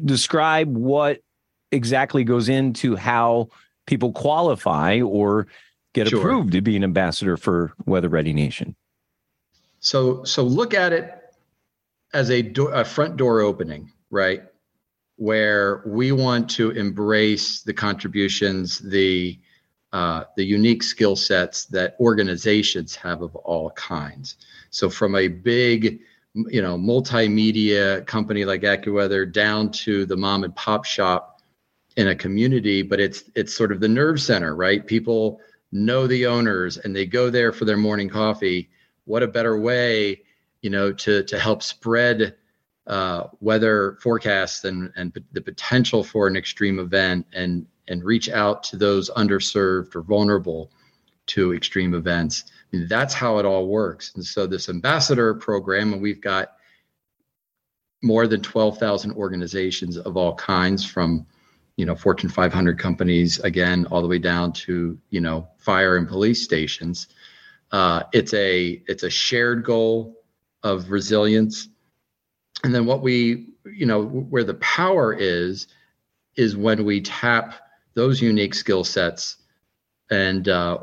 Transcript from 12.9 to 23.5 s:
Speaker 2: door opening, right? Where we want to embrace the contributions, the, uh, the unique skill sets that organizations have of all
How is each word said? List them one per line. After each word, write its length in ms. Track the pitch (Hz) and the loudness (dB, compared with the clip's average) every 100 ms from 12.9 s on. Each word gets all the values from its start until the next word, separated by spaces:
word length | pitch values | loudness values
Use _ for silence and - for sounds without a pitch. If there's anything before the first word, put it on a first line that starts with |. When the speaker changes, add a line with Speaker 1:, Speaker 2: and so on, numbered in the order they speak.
| - 147 131 | 0 -2 0
Speaker 2:
door 240 | 127 113 | 2 4
opening, 500 | 104 92 80 76 - _ _ | 2 0 -6 -8 -16 _ _
right? 340 | 98 92 95 - _ _ _ _ _ _ - | -2 0 -2 -8 _ _ _ _ _ _ -6
Where 680 | 107 110 107 104 101 98 107 | 0 2 2 2 2 -2 -4
we 240 | 110 131 | -2 0
want 400 | 135 127 120 117 | 2 2 0 -2
to 180 | - 113 | 0 0
embrace 920 | 120 101 95 104 107 107 104 - - | 0 -4 -2 2 4 4 2 -2 -4
the 120 | - | -6
contributions, 1040 | - 104 95 98 101 98 - 101 95 90 - | -4 -4 -4 -4 -2 0 0 0 0 -4 -8
the, 640 | 98 98 95 90 90 90 _ _ _ _ _ | -2 2 2 2 -2 -8 _ _ _ _ _
uh, 340 | 92 87 80 - 104 | -4 -2 -2 -6 -4
the 100 | 95 | 0
unique 380 | 104 113 117 | 4 4 2
skill 320 | - - 104 95 | -2 0 2 2
sets 500 | - 92 90 - - | 0 0 0 -6 -6
that 300 | 92 90 - | -4 -4 2
organizations 960 | 117 107 95 87 107 104 98 92 76 - | 2 4 0 -2 2 2 2 -2 -6 -10
have 280 | 87 82 | -8 -8
of 120 | 85 80 | -8 -10
all 340 | 85 | -6